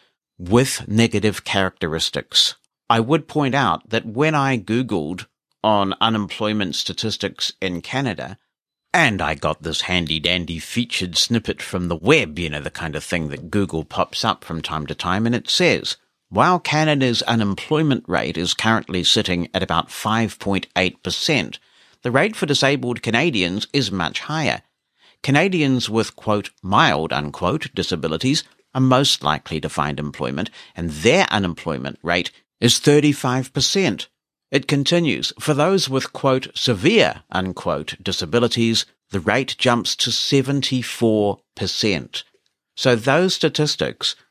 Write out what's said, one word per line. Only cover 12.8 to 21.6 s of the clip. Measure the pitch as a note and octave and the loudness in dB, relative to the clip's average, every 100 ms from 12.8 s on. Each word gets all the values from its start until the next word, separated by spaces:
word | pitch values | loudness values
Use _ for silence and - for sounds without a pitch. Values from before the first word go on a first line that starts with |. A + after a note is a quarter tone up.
| D#2+ D2 | -8 -6
of | |
thing | - F2 D2+ | -4 -4 -4
that | C#2+ E2 | -8 -4
Google | G#2 G2 D#2+ | -2 0 -2
pops | D2+ - E2+ - | -4 -4 -4 -2
up | A2+ - - | -2 -2 -6
from | E2 | -8
time | - D#2 D2 | -6 -6 -6
to | D#2 | -6
time, | F2 G2 A#2 | -2 0 0
and | A#2+ | 0
it | - | 0
says, | - F3 G2+ - - _ _ - | 2 2 2 -2 -10 _ _ -4
"While | G2 D#3 F3+ | 2 4 2
Canada's | - D3+ D#3 D3 C3 A2+ | 0 0 2 2 2 0
unemployment | - A#2 G2+ F#2+ - D3+ D#3 B2+ - | 0 0 0 -2 -2 0 2 0 0
rate | E2 B1 E2 | -2 -2 -2
is | F2 | -2
currently | - A2 A2 - F#2 | 0 0 0 0 -2
sitting | E2+ A2+ G2 F2 E2+ | 2 2 2 -2 -2
at | F#2+ | -2
about | F2 E2+ - | 0 -2 -2
five | - G#2+ A2+ G#2+ - | -4 -2 0 0 -4
point | G2 F#2+ - F#2 | -4 -2 -2 0
eight | F#2 - | 0 -2
percent, | F2+ - - C#3 C#2+ - | -6 -4 0 0 -2 -10